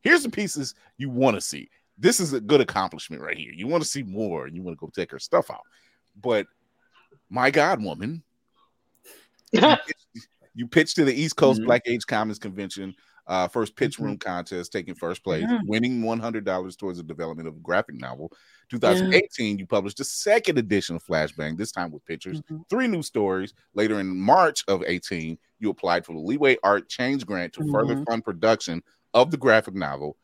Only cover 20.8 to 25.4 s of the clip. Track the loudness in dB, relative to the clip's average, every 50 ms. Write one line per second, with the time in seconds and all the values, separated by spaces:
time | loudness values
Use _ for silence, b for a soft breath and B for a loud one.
20.8 | 0 -2 -8 -8 _ -2 0 0 0 -2 -4 -6 -6 -6 -6 -6 -8 -8 -6 -8
21.8 | -8 -8 -10 -16 _ -12 -12 -10 -10 -12 -12 -12 -10 _ -14 -14 -6 _ -2 0
22.8 | 0 0 0 -2 -4 -4 _ 0 0 0 0 -2 -4 -6 _ _ _ _ _ 0
23.8 | 0 2 2 -2 -2 -4 -4 -2 4 6 6 8 6 4 2 -2 0 0 0 0
24.8 | 0 -2 -2 -4 -4 -6 -6 -6 -6 -6 -8 -10